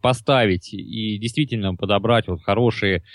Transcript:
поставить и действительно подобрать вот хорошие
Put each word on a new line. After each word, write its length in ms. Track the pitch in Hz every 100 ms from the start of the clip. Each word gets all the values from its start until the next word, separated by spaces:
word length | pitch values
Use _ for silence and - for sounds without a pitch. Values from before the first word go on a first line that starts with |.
поставить 720 | 123 127 - 135 107 90 -
и 440 | 98 - 110 107 104
действительно 580 | 117 151 143 117 98 90
подобрать 520 | 98 101 110 117 -
вот 140 | 87
хорошие 600 | - 101 120 - 101 90 -